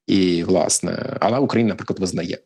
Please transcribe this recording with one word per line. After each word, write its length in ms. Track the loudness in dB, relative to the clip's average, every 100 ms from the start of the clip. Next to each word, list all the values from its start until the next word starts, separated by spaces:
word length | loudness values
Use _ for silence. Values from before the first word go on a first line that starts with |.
| 0
І, 380 | 2 4 2
власне, 720 | 2 2 2 0 -2 -6 -8 -2
але 180 | 0 2
Україна, 300 | 2 2 2
наприклад, 300 | 0 -6 -4
визнає. 400 | -4 -2 -6 -8